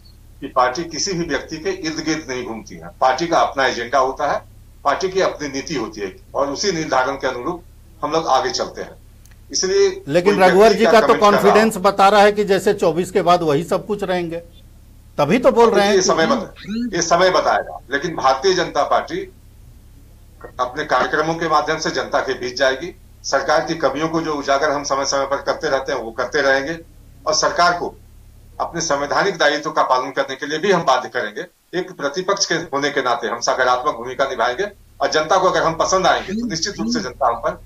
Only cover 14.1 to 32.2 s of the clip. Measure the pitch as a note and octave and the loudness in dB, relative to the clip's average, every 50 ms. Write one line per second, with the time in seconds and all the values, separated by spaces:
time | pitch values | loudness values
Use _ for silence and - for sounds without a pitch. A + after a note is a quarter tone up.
14.1 | F#3 F3+ F3 E3 E3 E3+ E3+ - - - - - - - - - - - - - | -2 -2 -2 -4 -8 -10 -10 -14 -20 -20 -20 -20 -20 -20 -20 -20 -20 -20 -20 -12
15.1 | - - D3 C#3+ F#3 C4 B3+ - G#3 A3+ A#3 A3 G#3 G3+ G3+ G3+ G#3 F#3 F3 F#3+ | -2 -2 0 2 2 4 4 4 6 6 6 6 6 4 4 4 4 4 4 4
16.1 | D#3+ D#3+ D#3+ - C#3 B2+ F#3+ - - - - - G#3+ A3+ A#3+ A#3+ F3 E3+ - - | 2 2 4 2 2 0 -2 -8 -14 -18 -14 -10 -8 -6 -6 -4 -2 -2 0 2
17.1 | F3 E3+ F#3 F#3 F3+ - - - A2 G2+ F2+ - - - - - C3 C#3+ - F3+ | 2 4 4 4 4 2 2 2 0 0 -2 -4 -10 -14 -10 -4 -4 -4 -4 -4
18.1 | D#3+ C3+ - C3+ C#3 - - G3 F3+ F3 D#3+ D3+ D#3 D3 C3+ - B2+ - - - | -6 0 2 2 2 2 2 2 2 2 0 -2 0 -2 0 2 0 -2 -2 -2
19.1 | D#3 F#3+ G3 - - - - - - - - - - - - - - - - - | -8 -8 -8 -10 -14 -20 -20 -20 -20 -20 -20 -20 -20 -20 -20 -20 -20 -20 -20 -20
20.1 | - - - - - - - - - - B2+ B2 C3 D3+ D3 - C#3+ B2+ B2+ - | -20 -20 -20 -20 -20 -20 -20 -14 -6 -4 -4 -4 -4 -6 -4 0 0 0 0 0
21.1 | D#3 D3 D#3 E3 E3 E3 E3+ D#3+ D#3 D3+ D3 D#3 D#3 D#3 - F3 - C3 - - | 0 0 0 0 -2 -2 0 2 2 2 2 2 -2 -2 -2 -4 -2 -2 -4 -2
22.1 | - C3+ - C3+ B2+ - B2 B2+ B2 B2+ C#3 C3 C3 C3 E3 F#3 - - - - | -2 -2 0 0 -4 -4 -6 -8 -2 0 0 0 0 0 -6 -12 -14 -16 -20 -20
23.1 | - - - - - C3+ C3 D#3+ D3+ D#3+ D#3 D#3+ D#3+ D#3+ E3 E3+ C#3 D3 D#3+ D#3+ | -20 -16 -10 -2 -2 -2 0 2 0 0 0 -2 -4 -2 -2 -2 -2 0 -4 -2
24.1 | D#3+ E3 E3 D#3+ D3+ C#3+ C3+ C#3 C#3 C3+ D3+ D#3 C#3 C#3+ C#3+ - C#3 C3+ C#3 C3 | -2 -2 -2 -2 -4 -4 0 0 0 0 2 0 -2 -2 -4 -4 -4 -2 -2 -2
25.1 | - C#3 C#3 C3+ C#3 - - D3 C3+ - - D3+ C3+ C3 C3 - C#3+ B2 A2+ A2+ | -2 -2 -2 -2 -4 -4 -2 -4 -4 -2 -2 -2 -2 -2 -2 -2 -6 -6 -6 -8
26.1 | A2+ - B2 A#2+ - D3+ C#3 C#3 C3+ C#3 C3+ D3+ E3+ E3 - - - - - - | -6 -6 -6 -2 -2 0 2 2 2 2 0 -4 -8 -10 -12 -18 -20 -20 -20 -20
27.1 | - - - D#3 D#3 - B3 - - - - F3 F3 - C3 - - - - - | -20 -10 -4 -4 -2 0 0 -2 0 2 2 2 2 0 -4 -8 -10 -12 -20 -20
28.1 | - - - - - - - - - - B2+ - - E3+ D3+ - C#3+ C#3+ C#3+ C#3 | -20 -20 -20 -20 -20 -20 -20 -20 -10 -8 -8 -8 -6 -6 -2 -2 -2 -2 -2 -2
29.1 | C3 D3 E3 G3+ F#3 D#3+ D#3 D3 D3+ D3 - D#3 - D#3 C3+ - D3 - - C#3 | -2 0 0 -2 0 2 2 2 2 0 -4 -4 0 0 2 2 2 0 0 -4
30.1 | C3+ D3 C3+ - C3+ - D3+ C#3+ D3+ D#3 F#3+ G#3 F#3+ E3+ - C3+ C3 - - A2+ | -4 -4 -4 -4 -4 -10 -8 -6 -6 -2 0 2 2 2 2 2 2 0 0 -4
31.1 | - B2 G#2+ G#2+ G#2 C3+ F3 F3+ _ _ _ - - F3 F3+ - F3 - F#3 F#3 | -6 -6 -6 -6 -8 -10 -12 -12 _ _ _ -8 -6 -6 -6 -6 -8 -6 -6 -6
32.1 | F#3 F#3 | -4 -4